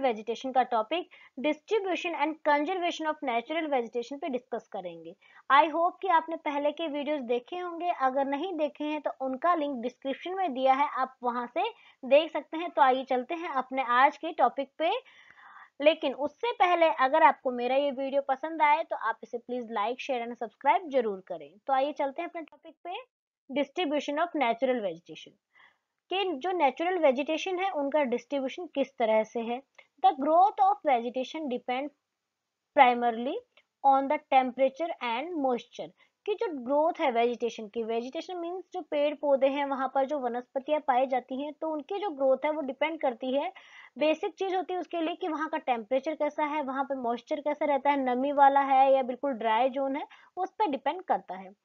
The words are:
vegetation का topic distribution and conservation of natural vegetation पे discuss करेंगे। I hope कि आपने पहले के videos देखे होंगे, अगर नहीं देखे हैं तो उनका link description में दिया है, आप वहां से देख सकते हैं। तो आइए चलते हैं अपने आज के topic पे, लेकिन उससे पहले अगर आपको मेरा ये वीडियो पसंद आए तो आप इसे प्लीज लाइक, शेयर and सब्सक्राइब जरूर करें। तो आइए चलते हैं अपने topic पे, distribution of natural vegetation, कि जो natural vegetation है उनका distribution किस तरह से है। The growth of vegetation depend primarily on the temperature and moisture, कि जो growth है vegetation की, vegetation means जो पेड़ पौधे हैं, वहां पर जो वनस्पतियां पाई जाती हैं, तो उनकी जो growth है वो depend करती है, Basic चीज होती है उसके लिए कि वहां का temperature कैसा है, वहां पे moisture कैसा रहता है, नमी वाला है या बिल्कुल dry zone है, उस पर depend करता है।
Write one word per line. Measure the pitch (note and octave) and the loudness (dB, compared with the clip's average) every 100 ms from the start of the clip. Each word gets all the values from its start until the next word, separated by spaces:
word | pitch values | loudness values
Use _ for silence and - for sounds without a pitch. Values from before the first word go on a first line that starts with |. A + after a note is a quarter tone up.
vegetation | C4+ A3 A3 A3+ C4 B3+ | 0 -2 -6 -6 -2 0
का | |
topic | A#3+ A3+ A3 E4 E4 - - - | 2 0 0 -4 -6 -16 -20 -4
distribution | C4+ D4+ - G#4+ F#4+ E4 F4+ D4+ | -2 -2 0 -2 0 -2 -4 -2
and | D4+ D#4 D4+ | -2 -2 2
conservation | D4 D4+ F#4 F4 - | 2 2 -2 -2 -2
of | D#4 D4+ C#4 | -4 -4 -2
natural | A#3 A#3 D#4+ D#4 | -2 -2 -4 0
vegetation | C4+ A3+ A#3+ A#3 C#4 | -2 -2 -6 -8 -8
पे | E4+ | -6
discuss | B3 - A#3 - | -6 -6 -10 -8
करेंगे। | G3+ F3+ E3+ E3 F#3 _ - - | -12 -12 -14 -18 -20 _ -10 4
I | C4+ | 6
hope | D#4+ D4+ F4 F4 | 6 4 0 0
कि | F#4+ | 2
आपने | E4 E4+ D#4+ | 2 2 -8
पहले | D#4 C#4+ D4 | -4 -2 -2
के | D4 E4 | -2 -6
videos | C#4+ C#4+ D4+ | -4 -4 -4
देखे | A#3 A#3+ B3 F4+ | -2 -4 -4 -10
होंगे, | F4+ E4+ F4 | -8 -6 -4
अगर | E4+ C4 C4 C4+ | 0 0 0 -2
नहीं | C#4 F#4 | -2 -4
देखे | D#4+ D4+ - | -2 -4 -4
हैं | D4+ D4+ | -6 -4
तो | D#4+ - | -6 -6
उनका | C4 C4 E4+ F4 | -6 -2 0 0
link | C#4+ B3+ | -2 -4
description | A#3+ - C4+ C4 E4+ F#4+ | -8 -8 -8 -8 -6 -4
में | F4+ | -4
दिया | B3+ C4 | 0 2
है, | C4 C#4+ | 2 0
आप | B3+ C4 - | -2 -6 -4
वहां | A#3+ A#3+ A#3+ | -6 -4 -6
से | E4 G#4+ - - - B3+ | -4 -4 -6 -20 -8 4
देख | C#4 D#4+ | 4 4
सकते | D#4 - D#4+ | -6 -6 -8
हैं। | F4 | -4
तो | - | 4
आइए | C4+ B3+ | 4 4
चलते | B3+ B3+ B3 E4+ | 0 -2 -2 -8
हैं | E4+ | -4
अपने | C#4 B3+ C4 | -4 -4 -4
आज | A#3+ A#3+ C#4+ D4 | 0 4 4 2
के | D#4+ | -6
topic | E4 B3 - C#4 - | 2 0 0 -8 -2
पे, | D#4+ A#4+ - - - - - - - - | -2 -2 -6 -20 -20 -20 -20 -20 -18 2
लेकिन | C#4+ D#4+ D4 | 2 4 -2
उससे | A#3+ C#4+ - A#4 | -2 -6 -4 -4
पहले | A#4 F4+ F4 D#4+ | 2 4 6 4
अगर | - C4 D#4 | 4 4 6
आपको | D#4 B3+ C4+ | 6 6 -2
मेरा | B3 B3 C4 | -2 0 2
ये | C#4+ | 2
वीडियो | B3+ C4+ C#4 | -2 -2 -2
पसंद | C#4 C4 D#4 D#4+ | -2 -4 -4 2
आए | D4+ D#4 | 4 4
तो | E4 - | 0 -4
आप | G#3+ A3 | -4 -6
इसे | - A#3 | -8 -12
प्लीज | - B3 A3+ | -8 -8 -4
लाइक, | A3+ G#3+ B3+ | -2 -2 -4
शेयर | - B3 A#3 | -4 -4 -4
and | A#3+ | -8
सब्सक्राइब | A3+ _ C#4 - F4 | -10 _ 2 2 2
जरूर | C4 A3+ F#3+ - | 0 0 -4 -8
करें। | E3+ C#3+ G3 - | -12 -12 -12 -2
तो | |
आइए | C4+ C#4+ | 0 0
चलते | D4 C#4 C4+ | -2 -4 -4
हैं | F4 | -10
अपने | E4+ | -10
topic | D4+ D4 E4 C#4 | -14 -18 -20 -16
पे, | E4+ G4+ C5 _ _ _ - | -12 -12 -14 _ _ _ -6
distribution | C4+ C#4 - E4+ D4 C#4 | -4 -2 -2 -2 -2 -2
of | D4 E4+ | -2 -2
natural | D#4 A#3 A#3 C4 B3+ | 0 0 0 0 0
vegetation, | G3 E3 - D#3 - _ _ _ _ _ _ _ - | -2 -8 -14 -18 -20 _ _ _ _ _ _ _ -6
कि | F#4 F#4+ | -4 -2
जो | C#4 F4 | -2 -2
natural | F#4 C#4+ C4 E4+ F#4 | 2 2 2 -2 4
vegetation | D4+ B3+ C#4+ D#4 F#4+ F4+ | 4 4 0 -2 -2 -4
है | F#4+ | -2
उनका | D#4 C#4 D4+ | -2 0 0
distribution | C4+ A#3+ - C#4+ C4 - F4 | 0 -2 -4 -4 -4 -8 -8
किस | C#4 C4 - | -4 -4 -2
तरह | A3 A3 | 2 2
से | G#3+ A#3+ | 0 -4
है। | A3+ A#3+ - _ - - F#4+ | -6 -8 -10 _ -20 0 2
The | D4 | 2
growth | C#4+ E4 G4+ G#4 | 2 4 4 4
of | F#4+ G4+ D4+ | 2 2 2
vegetation | B3 A#3+ B3+ B3+ D#4 | 0 0 -6 -6 -6
depend | D4+ A#3+ - B3+ C#4+ _ _ _ _ _ _ _ _ D4 | -6 -6 -4 -6 -6 _ _ _ _ _ _ _ _ 6
primarily | B3 A#3+ A#3+ A3+ B3 G#4 - _ _ _ C#4 | 8 6 0 -2 -4 -6 -10 _ _ _ 4
on | C4+ | 4
the | C#4 D4 - | 4 -2 4
temperature | C4+ B3+ A#3+ C4+ C4 E4 - | 4 4 2 0 0 -6 -4
and | B3 A#3 D#4+ E4+ C4 | -4 -4 -4 -2 0
moisture, | A#3+ - - D#3+ _ _ _ - | -2 -6 -14 -14 _ _ _ -6
कि | G#4 | -4
जो | A#4 | -4
growth | C#4+ A#3+ C#4+ D#4+ F4 | -6 0 2 2 2
है | D4+ | 0
vegetation | A#3 A#3+ A3+ A#3 A3 G#3+ | 2 0 0 -6 -6 -10
की, | A3+ | -6
vegetation | A3 A3+ B3 E4 D#4+ F4+ | -4 -4 -4 -8 -8 -8
means | E4+ F#4 - | -8 -8 -10
जो | F#4 | -10
पेड़ | D4+ D4 D4 D4 | -4 0 0 0
पौधे | D4 C4+ C4+ | 0 4 2
हैं, | C#4 C#4 | 0 -2
वहां | C4+ C4+ | -2 -2
पर | C4+ C4+ | 0 0
जो | D4 | -2
वनस्पतियां | B3 A#3+ B3 C#4 C4 D4+ | -4 -6 -6 -8 -2 -2
पाई | D4 B3 C4+ | 2 2 2
जाती | B3+ B3+ C4 | 0 -4 -8
हैं, | D4 | -8
तो | D4 D#4+ | -6 -6
उनकी | D#4 C#4 G4 | -6 -6 -6
जो | G4+ | -6
growth | C#4 C4+ C4 D4 | 0 2 2 0
है | |
वो | D#4 | -2
depend | C4+ B3+ D4+ D#4+ | -4 -4 -4 -2
करती | C#4 A3+ C4 | -4 -2 -2
है, | C4+ E4+ - - - - B3 | -2 -2 -8 -20 -20 -14 0
Basic | D4+ D#4 G4+ | 0 2 -2
चीज | - F#4+ F#4 | -4 -4 -2
होती | E4 | -2
है | F4+ | -6
उसके | D#4+ E4+ | -4 -4
लिए | D#4+ E4+ | -4 -4
कि | F#4 | -4
वहां | D4+ D#4 | -4 -4
का | D#4 | -4
temperature | D4+ A#3 G#3 C4 D4 D#4 | -2 -4 0 -2 -2 -2
कैसा | D4 D4 D4+ | -4 -2 -2
है, | D4+ | -2
वहां | C4+ C4 | -4 -4
पे | C4+ C4+ | -4 -4
moisture | A#3 A#3+ - D4+ | -4 -4 -4 -4
कैसा | D4 D4 D4+ | -4 -2 0
रहता | C#4 C#4+ | 2 2
है, | C#4+ | 2
नमी | B3+ B3 C#4 | 0 0 0
वाला | C#4+ C#4 C#4 | 6 6 6
है | C4+ C4 C4+ | 4 6 6
या | C4+ | 4
बिल्कुल | B3 B3 C#4+ | 2 -4 -4
dry | A3+ A3+ A3 C4 | -2 0 2 2
zone | C4 C4+ C#4 | 0 -4 -4
है, | G#4 - - - | -8 -16 -14 -8
उस | F#4 | -6
पर | - G#4 | -2 -2
depend | C4+ C#4 F4 | 0 -4 -4
करता | F#4 G3+ - F#3 | -2 -2 -2 -14
है। | F#3 G3+ | -14 -20